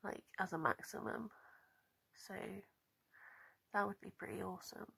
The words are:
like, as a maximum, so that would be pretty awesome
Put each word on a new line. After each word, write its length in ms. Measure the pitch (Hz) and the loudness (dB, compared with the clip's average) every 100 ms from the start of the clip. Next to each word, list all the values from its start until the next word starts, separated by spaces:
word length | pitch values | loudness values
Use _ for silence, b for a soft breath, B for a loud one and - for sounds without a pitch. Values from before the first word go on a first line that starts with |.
like, 200 | 208 - - - | -2 -2 -6 0
as 140 | 190 | 2
a 40 | 165 | 6
maximum, 720 | 156 - - - - - 226 B B B B B B _ _ - | 6 6 0 -2 0 0 -4 B B B B B B _ _ -18
so 180 | - 190 - 196 - _ _ _ _ B B B B B _ | -8 -6 -4 -6 -10 _ _ _ _ B B B B B _
that 120 | 208 202 | 4 4
would 160 | 202 | 2
be 100 | 190 - | -8 -6
pretty 240 | - 196 | -4 -2
awesome 500 | 185 185 - - - | -2 -4 -8 -8 -10